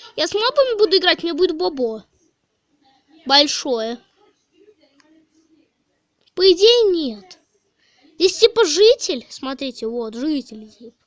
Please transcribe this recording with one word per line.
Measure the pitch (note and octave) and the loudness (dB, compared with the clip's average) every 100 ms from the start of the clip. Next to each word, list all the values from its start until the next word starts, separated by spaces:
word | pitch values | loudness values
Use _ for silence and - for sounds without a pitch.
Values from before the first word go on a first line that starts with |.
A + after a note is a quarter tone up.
| - - | -14 -6
я | E4 | -4
с | |
мобами | G4+ A#4 D5 C5 G#4+ | -2 0 0 0 2
буду | G#4 F#4 | 2 2
играть, | F4 E4 | 0 -2
мне | E4+ | -4
будет | D4+ F4 D#4 | -2 -2 -2
бобо. | F#4 C#4 A#3 A3 - _ _ _ _ _ _ _ _ _ _ _ | -6 -4 -6 -6 -16 _ _ _ _ _ _ _ _ _ _ _
Большое. | C4 C4+ D4 - D4 A#3 A3+ A#3 _ _ _ _ _ _ G#4 F#4 D4 C#4+ D4+ D#4 _ D#4 D#4+ D#4+ _ _ _ _ _ _ _ | 0 2 2 -2 -6 -4 -6 -10 _ _ _ _ _ _ _ _ _ _ _ _ _ _ _ _ _ _ _ _ _ _ _
По | - F#4+ | 0 2
идее, | F4 G#4+ A#4+ G#4+ | 6 4 4 2
нет. | E4+ C#4 G#3+ F#3 - _ _ _ _ _ _ _ - | 0 -4 -8 -16 -20 _ _ _ _ _ _ _ -2
Здесь | F4+ - | -2 2
типа | A4 A4 | 2 2
житель. | F#4 D4+ G#4+ B4 - C4+ - | 0 4 4 4 -2 -8 -10
Смотрите, | - C4 C4 C4+ A#3+ A3+ | -14 -12 -8 -10 -8 -8
вот, | A#3+ A3+ | -8 -8
житель | A3+ D4 D4 A#3 G#3+ G#3+ | -6 -4 -4 -6 -16 -20
типа. | _ A#3 _ | _ -20 _